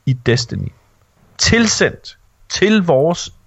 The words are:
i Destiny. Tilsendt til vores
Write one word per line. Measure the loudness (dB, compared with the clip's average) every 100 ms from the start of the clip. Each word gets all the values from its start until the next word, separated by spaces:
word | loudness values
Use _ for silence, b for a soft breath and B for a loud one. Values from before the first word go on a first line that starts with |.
| -4
i |
Destiny. | -2 0 -2 -2 -8 -8 -12 _ _ _ _ _ -4
Tilsendt | 0 2 2 0 -2 -4 -20 -20 _ _ -12
til | -2 2 2 2
vores | 2 2 -2 -8 -18